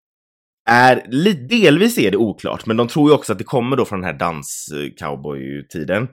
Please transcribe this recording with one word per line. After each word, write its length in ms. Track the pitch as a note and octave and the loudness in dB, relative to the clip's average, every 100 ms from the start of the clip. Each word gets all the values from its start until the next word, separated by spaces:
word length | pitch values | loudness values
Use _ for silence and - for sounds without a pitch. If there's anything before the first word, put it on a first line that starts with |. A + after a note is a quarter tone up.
| _ _ _ _ _ _ - | _ _ _ _ _ _ 0
är 340 | A#2+ B2+ B2 - | 4 6 4 0
li-, 400 | B2+ G3 D#3+ B2+ | 0 0 0 -2
delvis 500 | A#3 F3 D3+ A3+ A#3 | 4 4 6 2 2
är 140 | G#2 | 0
det 60 | G2 | 2
oklart, 480 | A2 - - - A2 | 0 -2 -8 -6 -4
men 120 | A2 | -2
de 100 | A#2 | 0
tror 220 | D#3+ D3 | 2 4
ju 60 | - | 4
också 160 | - | 2
att 60 | G2 | -6
det 60 | |
kommer 340 | A2+ C3+ A#2+ C3 | -4 -4 -2 0
då 80 | G#2 | -2
från 160 | F#2+ | -2
den 80 | F2+ | -6
här 60 | D2 | -4
dans-, 720 | F2 D#2 C#2+ - - D2 C#2+ - | -4 -4 -10 -12 -10 -10 -10 -10
cowboy-tiden. 1040 | D#2 C#2 D2 C#2 C2 C#2+ C#2 F2 D2+ G2+ B2+ | -10 -10 -10 -10 -10 -12 -12 -10 -4 -4 -4